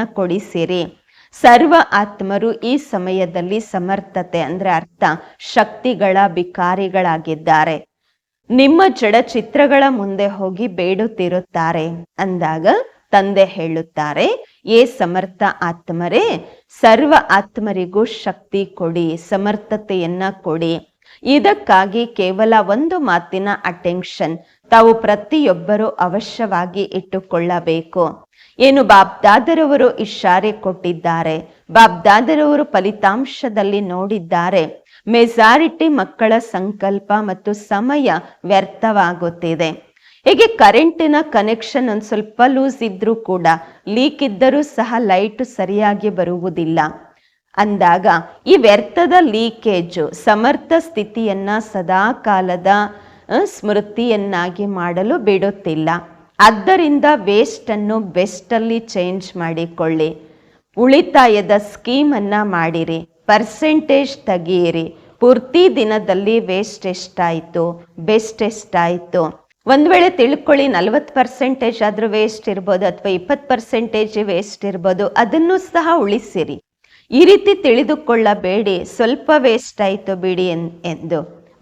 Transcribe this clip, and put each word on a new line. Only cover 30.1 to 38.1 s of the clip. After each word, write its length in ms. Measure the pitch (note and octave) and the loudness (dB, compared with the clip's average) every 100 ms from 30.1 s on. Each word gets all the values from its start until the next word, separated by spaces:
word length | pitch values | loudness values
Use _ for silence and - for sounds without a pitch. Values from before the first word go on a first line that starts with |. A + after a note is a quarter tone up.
| - F#3+ F#3 G#3 | -4 0 2 0
ಕೊಟ್ಟಿದ್ದಾರೆ, 1120 | G#3 F#3+ F3 F3+ E3 E3+ E3 D#3+ D#3+ D#3+ _ - | -4 -6 -6 -6 -4 -4 -2 -4 -6 -8 _ 0
ಬಾಬ್ದಾದರವರು 920 | E3+ F3 E3+ G#3 F#3+ B3+ D4+ D4 D4 | 6 6 4 4 4 4 2 2 2
ಫಲಿತಾಂಶದಲ್ಲಿ 1200 | D4 G3+ F#3+ G#3 G3 A3 C4+ - B3 G#3 G3+ G3+ | 0 0 -2 0 0 0 -4 -8 -6 -2 -2 -2
ನೋಡಿದ್ದಾರೆ. 1040 | F#3+ F3+ G3 G#3+ E3 F3 F3 F#3+ D#3 - _ _ - | -4 -6 -4 -6 -4 -2 0 0 -2 -6 _ _ 0
ಮೆಜಾರಿಟಿ 800 | A#3 A#3 A#3 G#3+ C#4 D#4+ - D#4+ | 2 4 4 6 6 2 0 0
ಮಕ್ಕಳ 460 | C#4 F#3+ - A3 A#3 | 0 -2 -2 0 0
ಸಂಕಲ್ಪ 720 | - F#3 G3 G3+ G3 G3+ G3+ G#3 | -2 -6 -6 -4 -4 -4 -2 -2
ಮತ್ತು 340 | G#3 F#3 G#3 | -2 -6 -6
ಸಮಯ 580 | G#3 - G3+ B3 D4 A#3+ | -8 -4 -4 -2 0 0